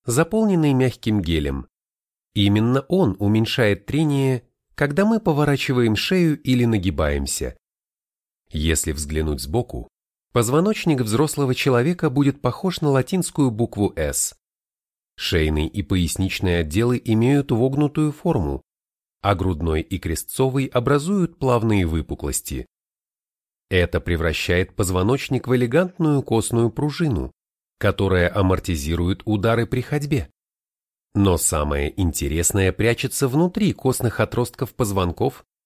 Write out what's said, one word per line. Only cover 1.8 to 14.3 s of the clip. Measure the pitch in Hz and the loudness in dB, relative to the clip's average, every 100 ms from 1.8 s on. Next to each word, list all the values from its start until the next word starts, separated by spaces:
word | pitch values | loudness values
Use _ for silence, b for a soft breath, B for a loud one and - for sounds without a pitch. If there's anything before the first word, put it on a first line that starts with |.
| _ _ _ _ _ | _ _ _ _ _
Именно | 104 101 104 113 131 - | 0 2 4 2 0 0
он | 175 147 92 | 0 2 0
уменьшает | 101 110 113 - 107 98 - | 0 2 0 2 0 0 -2
трение, | 143 156 139 135 127 - _ _ | 0 0 2 0 -2 -6 _ _
когда | - 143 143 | -4 -2 2
мы | 208 226 | 2 2
поворачиваем | 180 143 147 139 - 127 117 | 2 2 2 2 0 2 2
шею | 107 - 185 170 151 | 2 0 2 2 0
или | - 127 | 0 2
нагибаемся. | 117 107 90 76 76 73 67 - 64 - _ _ _ _ _ _ _ _ _ | 4 2 0 0 0 -2 -4 -6 -8 -10 _ _ _ _ _ _ _ _ _
Если | 78 78 78 - | -4 0 0 -2
взглянуть | 73 73 78 78 69 | -6 -4 -2 -2 -4
сбоку, | 69 104 120 64 - _ _ _ _ | -4 -4 -4 -8 -14 _ _ _ _
позвоночник | 123 113 147 196 214 175 139 | -2 2 2 2 0 0 0
взрослого | 113 113 151 - 139 | 2 2 0 0 -2
человека | 127 139 120 139 175 156 | 0 2 2 2 0 0
будет | 131 139 139 | 2 2 2
похож | - - 185 175 | -2 -2 -4 -2
на | 147 | 0
латинскую | 135 127 185 165 - 135 | 0 0 -2 -2 0 0
букву | 107 117 - 98 | 0 -2 0 -2
«С». | - 76 - - | -2 -4 -4 -6